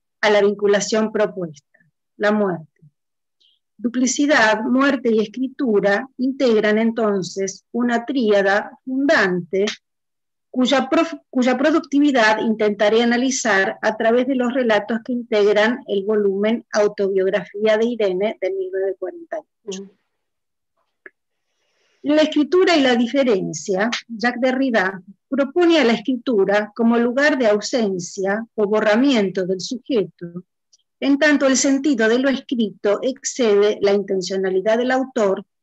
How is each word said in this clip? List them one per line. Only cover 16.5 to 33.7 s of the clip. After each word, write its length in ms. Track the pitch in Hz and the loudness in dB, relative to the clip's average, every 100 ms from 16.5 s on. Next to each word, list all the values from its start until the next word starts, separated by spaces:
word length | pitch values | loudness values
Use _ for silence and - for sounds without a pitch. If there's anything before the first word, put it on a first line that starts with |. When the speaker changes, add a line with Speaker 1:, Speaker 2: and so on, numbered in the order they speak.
| 233 - | -2 -4
Speaker 1:
Autobiografía 1080 | - 208 208 196 196 190 196 175 202 214 214 | 0 0 0 -2 0 0 -2 -6 -2 0 2
de 100 | 226 | 0
Irene 520 | 233 202 185 208 226 | 0 -2 0 -4 -4
de 100 | 185 | -4
mil 180 | 190 185 | -4 -6
novecientos 280 | 190 190 190 | -4 -4 -4
cuarenta 380 | 180 175 - 160 | -10 -12 -12 -12
y 280 | - _ 220 | -12 _ -14
ocho. 140 | 190 | -12
Speaker 2:
Mm. 80 | 196 _ _ _ _ _ _ _ _ _ _ _ - _ _ _ _ _ _ _ _ _ | -14 _ _ _ _ _ _ _ _ _ _ _ -20 _ _ _ _ _ _ _ _ _
Speaker 1:
La 200 | 262 302 | -2 2
escritura 540 | 302 302 294 359 381 330 | 2 0 2 4 4 4
y 60 | |
la 120 | 262 | 4
diferencia, 960 | 233 240 285 262 196 170 160 - 185 226 233 - | 2 0 0 2 0 -2 -8 -4 -2 -2 -4 -10
Jacques 340 | 226 233 240 | -6 -4 -2
Derrida 640 | 254 262 269 220 185 196 - - - | -2 0 0 0 0 -4 -16 -20 -8
propone 520 | 269 277 359 339 330 | -4 -2 2 4 4
a 40 | |
la 100 | 233 | 4
escritura 760 | 226 - 247 - 220 190 208 214 - | 0 -2 -4 0 0 2 0 -2 0
como 220 | 233 233 | 2 2
lugar 380 | 240 247 294 285 | 0 2 2 2
de 120 | 226 | 2
ausencia 1000 | 208 - 262 214 190 175 - 190 208 226 | 2 0 -2 -2 -4 -8 -6 -4 -4 -6
o 120 | - 202 | -4 0
borramiento 800 | 214 214 220 277 247 196 185 180 | 0 2 2 4 2 0 -2 -4
del 140 | 185 | -4
sujeto, 840 | - 247 - 254 170 - 175 175 - _ _ _ _ - | -6 -10 -4 -2 -2 -8 -14 -14 -18 _ _ _ _ -6
en 180 | 262 277 | 0 2
tanto 300 | 302 285 277 | 4 2 2
el 80 | 262 | 2
sentido 520 | 285 269 294 240 220 | 2 0 0 0 2
de 120 | 240 | 2
lo 80 | 269 | 0
escrito 720 | 254 - 240 214 185 208 214 | -2 -4 -4 -4 -4 -2 -2
excede 760 | 254 269 - - 226 202 208 | -2 -6 -10 -2 2 4 2